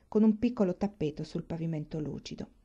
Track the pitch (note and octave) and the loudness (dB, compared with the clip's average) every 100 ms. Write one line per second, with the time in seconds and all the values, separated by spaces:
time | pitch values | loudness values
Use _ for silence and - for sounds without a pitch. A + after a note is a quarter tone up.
0 | - A3 A3 G#3+ A#3+ B3 G3 F3+ G3+ - | -2 4 6 6 2 2 2 2 -2 0
1 | D3+ C#3+ D#3 - - E3 E3 D#3+ D3+ D#3+ | -4 -2 -6 -6 -6 -4 -2 -4 -4 -6
2 | D3+ - - - - _ | -6 -6 -10 -12 -12 _